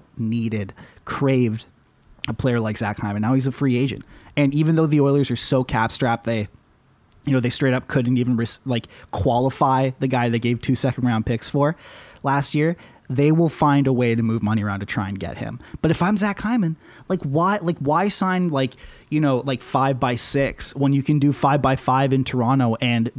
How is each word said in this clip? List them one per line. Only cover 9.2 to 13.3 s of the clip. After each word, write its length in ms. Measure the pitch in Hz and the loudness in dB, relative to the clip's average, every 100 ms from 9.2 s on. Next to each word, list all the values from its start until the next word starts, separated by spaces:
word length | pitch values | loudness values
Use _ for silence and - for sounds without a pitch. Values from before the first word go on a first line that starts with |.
| 135 | 0
qualify 640 | 120 131 - 139 131 135 - | 2 0 2 2 2 0 -2
the 80 | 135 | -2
guy 200 | 123 120 | 0 0
they 120 | 117 | 0
gave 200 | 117 120 | 0 -2
two 140 | - 127 | 0 0
second 300 | 135 120 123 | 0 0 0
round 200 | 113 107 | 0 0
picks 220 | 117 - | -4 -2
for 300 | 143 143 165 - - - - | 0 0 -2 -10 -20 -20 -8
last 300 | 139 139 135 | -2 -2 0
year. 220 | 151 156 170 - - - | 0 0 -2 -10 -18 -6
They 240 | 131 143 | 2 4